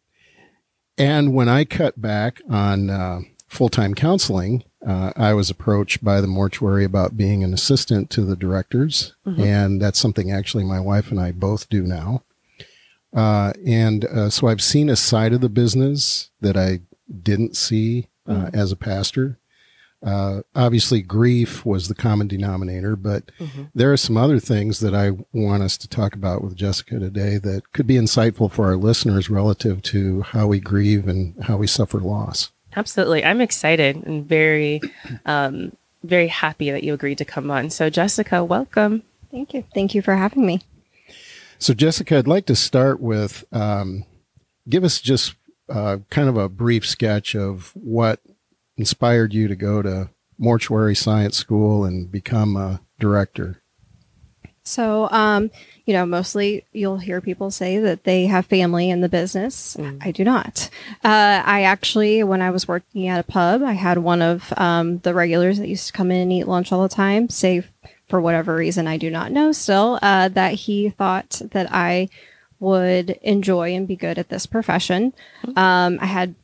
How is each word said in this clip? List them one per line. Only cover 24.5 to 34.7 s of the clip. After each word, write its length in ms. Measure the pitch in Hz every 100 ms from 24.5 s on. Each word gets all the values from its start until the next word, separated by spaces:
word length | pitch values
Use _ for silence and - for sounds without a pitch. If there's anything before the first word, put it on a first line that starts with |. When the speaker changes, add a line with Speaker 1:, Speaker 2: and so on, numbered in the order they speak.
| 107 104 104
Speaker 1:
that 160 | 107 101
I 160 | 101 95 -
want 280 | 117 101 101
us 140 | 95 -
to 140 | -
talk 240 | - 104 104
about 260 | 95 90
with 140 | 98 90
Jessica 440 | 101 98 - 117
today 380 | 95 101 101 101
that 340 | 101 98 -
could 120 | - 117
be 100 | 127
insightful 540 | 110 - 113 - 104
for 180 | - 98
our 100 | 92
listeners 520 | 107 117 113 98 90
relative 520 | 101 104 98 110 92
to 380 | - 101 98 95
how 260 | 95 113 104
we 140 | 101
grieve 440 | 95 101 101 104 95
and 380 | 92 90 -
how 140 | - 101
we 100 | 104
suffer 320 | - 110 101
loss. 500 | 92 104 107 - - _ _ -
Speaker 2:
Absolutely. 480 | 220 - 185 160 160
I'm 160 | 220
excited 560 | 254 - 156 165 139 151 -
and 200 | 156 147
very, 540 | 160 156 151 151